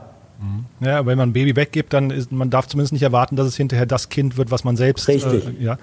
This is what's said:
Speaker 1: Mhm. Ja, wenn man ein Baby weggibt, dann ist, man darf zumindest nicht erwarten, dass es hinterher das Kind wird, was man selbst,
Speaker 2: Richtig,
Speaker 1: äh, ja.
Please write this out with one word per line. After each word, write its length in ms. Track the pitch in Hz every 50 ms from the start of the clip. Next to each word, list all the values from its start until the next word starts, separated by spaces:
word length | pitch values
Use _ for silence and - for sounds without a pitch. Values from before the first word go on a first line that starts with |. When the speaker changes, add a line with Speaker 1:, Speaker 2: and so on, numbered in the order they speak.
| - - - - - - - -
Speaker 1:
Mhm. 460 | 101 98 101 107 123 - - - 127
Ja, 200 | 135 147 147 135
wenn 120 | 123 127
man 120 | 135 131 123
ein 40 | 110
Baby 220 | 127 135 143 120
weggibt, 380 | 143 147 - - 156 143 - 147
dann 160 | 139 139 135
ist, 220 | 135 135 123 123
man 180 | 131 131 131 127
darf 180 | 127 127 131
zumindest 260 | - - 143 143 131 151
nicht 100 | 127 143
erwarten, 320 | 131 123 120 131 - 143
dass 120 | 135 135
es 80 | 127 -
hinterher 280 | - 139 127 127 120 123
das 240 | 113 131 120 - -
Kind 280 | - 147 143 131 123
wird, 120 | 131 131 113
was 140 | 127 - -
man 140 | 127 120
selbst, 300 | 113 127 135 131 - -
Speaker 2:
Richtig, 380 | - 143 135 135 131 123 101 - 123 123 -
Speaker 1:
äh, 40 | 120
ja. 100 | 113 123 -